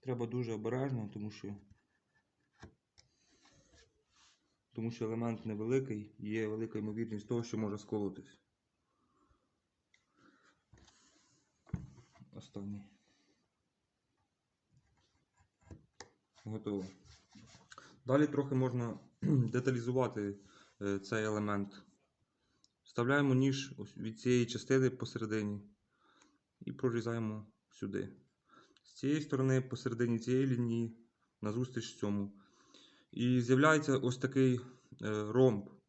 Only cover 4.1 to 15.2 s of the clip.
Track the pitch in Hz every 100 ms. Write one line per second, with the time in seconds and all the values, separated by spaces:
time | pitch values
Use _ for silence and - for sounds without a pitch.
4.1 | _ _ _ _ _ _ - 113 117 110
5.1 | 113 117 113 110 104 110 135 135 107 104
6.1 | - 104 110 107 110 113 107 107 107 113
7.1 | 107 - 120 117 110 107 104 - 107 101
8.1 | - - - _ _ _ _ _ _ _
9.1 | _ _ _ _ _ _ _ _ _ _
10.1 | _ - _ _ _ _ - - _ _
11.1 | _ _ _ _ _ _ - - - -
12.1 | _ - 117 - 101 101 101 101 _ _
13.1 | _ _ _ _ _ _ _ _ _ _
14.1 | _ _ _ _ _ _ _ _ _ _
15.1 | _